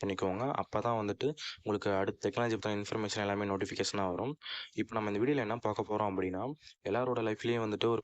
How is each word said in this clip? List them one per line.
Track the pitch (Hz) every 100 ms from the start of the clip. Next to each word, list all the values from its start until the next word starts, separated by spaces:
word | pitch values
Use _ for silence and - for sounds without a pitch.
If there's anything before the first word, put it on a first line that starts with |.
| 101
பண்ணிக்கோங்க. | 95 98 92 131
அப்பதான் | - - 107 117 117
வந்துட்டு | 104 101 131 151 - -
உங்களுக்கு | - 104 104
அடுத்த | 98 98 101 104
டெக்னாலஜி | 98 120 110
பத்தின | 107 104
இன்ஃபர்மேஷன் | 101 110 104 107
எல்லாமே | 101 101 104
நோட்டிஃபிகேஷனா | 98 98 - 98 104 95
வரும். | 87 117 156 - - -
இப்ப | - 107 113
நம்ம | 107
இந்த | 101 123
வீடியோல | 143
என்ன | 107 117
பார்க்க | 107 104
போறோம் | 104 107 104
அப்படின்னா, | 95 92 92 120 156 - - -
எல்லாரோட | 107 127 120
லைஃப்லயும் | 110 107 117 120
வந்துட்டு | 110 104 113
ஒரு | 113